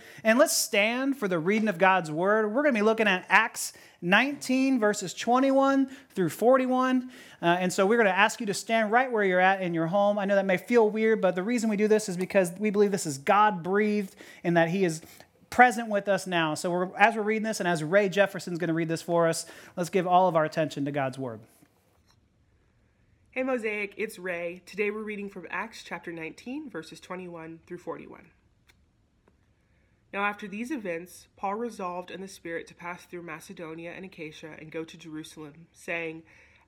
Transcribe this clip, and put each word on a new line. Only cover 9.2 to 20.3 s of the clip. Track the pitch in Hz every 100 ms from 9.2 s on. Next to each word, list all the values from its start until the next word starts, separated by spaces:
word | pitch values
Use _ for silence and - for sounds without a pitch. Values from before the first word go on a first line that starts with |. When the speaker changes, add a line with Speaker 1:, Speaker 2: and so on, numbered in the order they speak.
| 196
Speaker 1:
you're | 180
at | 185 196
in | 185
your | 170 165
home. | 202 202 208
I |
know | 196 202
that | 190
may | 180
feel | - 240 214
weird, | 214 220 220
but | 185 180
the |
reason | 190 247 220
we | 202
do | 214
this | 214 208
is | 175
because | 185 202 180 175
we | 214
believe | 202 208
this | 196 160
is | 135
God-breathed | 143 202 214 190 165 196 214 208 196 - - - 175
and | 170
that | 165
he | 190 185
is | 160 - - - _ -
present | - 247 226 233
with | 202 202
us | 190 185
now. | 175 160
So | 151 185
we're, | 175 185 -
as | 214 226
we're |
reading | 208 220
this | 220 214
and | 180
as | 170
Ray | 151 196 202
Jefferson's | 175 196 190 - 170
gonna | 165
read | 165 165
this | 160
for | - 170 165
us, | 165 - - - -
let's | 170
give | 196 180
all | 180
of | 185